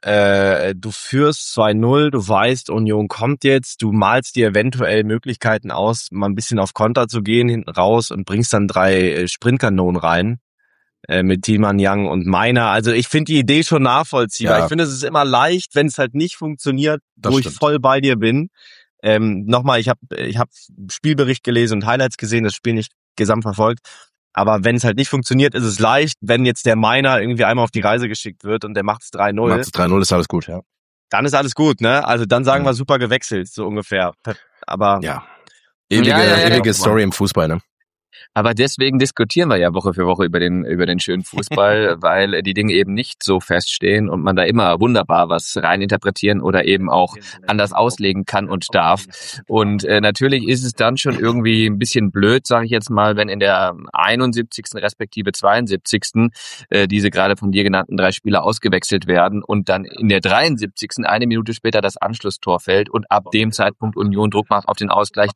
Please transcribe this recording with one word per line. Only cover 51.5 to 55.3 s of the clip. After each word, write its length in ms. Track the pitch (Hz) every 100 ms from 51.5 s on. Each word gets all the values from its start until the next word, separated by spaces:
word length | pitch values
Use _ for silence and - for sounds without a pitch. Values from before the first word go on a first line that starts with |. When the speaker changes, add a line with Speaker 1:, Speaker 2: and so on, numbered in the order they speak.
| 110 110
Speaker 3:
ein 120 | 101
bisschen 320 | 120 120 101
blöd, 360 | 98 101 127 -
sag 180 | 120
ich 60 | 113
jetzt 200 | 117 -
mal, 260 | 107 107 104
wenn 120 | 104
in 100 | 101
der 360 | 98 95 95 82 -
einundsiebzigsten 880 | - 95 120 127 117 117 - - 107
respektive 520 | 104 - 107 110 101